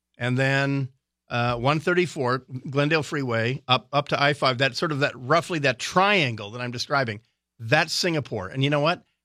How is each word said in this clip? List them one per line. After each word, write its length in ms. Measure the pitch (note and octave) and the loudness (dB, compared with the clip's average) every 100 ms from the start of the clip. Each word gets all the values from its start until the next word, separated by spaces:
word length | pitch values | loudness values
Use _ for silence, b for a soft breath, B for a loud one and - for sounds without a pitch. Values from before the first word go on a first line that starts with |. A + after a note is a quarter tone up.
| _ - | _ -6
and 180 | B2 B2+ | -2 0
then, 520 | C3+ C#3 C#3 C#3 C3 _ _ _ - | 2 2 0 -2 -4 _ _ _ -6
uh, 260 | A#2+ A#2+ A#2+ | -2 0 0
one 220 | B2+ D#3 | 0 0
thirty-four, 640 | F3+ F3 F3 D#3+ B2 C3 - B2+ - | 2 2 2 0 -2 -2 -4 -12 -6
Glendale 360 | C3+ D3 D#3+ | 0 2 2
Freeway, 580 | C#3+ D3+ C3 A2+ A2+ C#3 - | 0 -4 -2 0 0 -2 0
up, 180 | B2+ - | 0 2
up 160 | C#3 C#3+ | -2 0
to 120 | D3+ | 2
I 120 | C#3+ | 2
five, 260 | C#3+ C#3 B2 | 2 0 2
that 160 | C3+ | 0
sort 160 | B2 E3 | 0 -2
of, 80 | C#3 | 0
that 140 | C#3 | -2
roughly 460 | C#3+ B2+ E3 - E3+ | -2 0 0 0 -2
that 180 | C3+ B2+ | -2 -2
triangle 720 | - F3+ G3 G3+ C3+ A2 G#2 | 0 2 4 4 2 -2 -10
that 100 | A#2+ | -10
I'm 120 | B2 | -8
describing, 480 | A#2+ - C#3+ B2+ G#2 _ _ _ - | -8 -2 0 0 -6 _ _ _ -12
that's 320 | A2+ D3+ E3+ | 0 2 2
Singapore. 560 | - F#3 D#3 - G#2+ F#2 | 0 0 0 -2 -6 -6
And 160 | C3+ | -2
you 60 | C3+ | 0
know 100 | D3 | 2
what? 240 | D3+ F3 _ _ | 2 0 _ _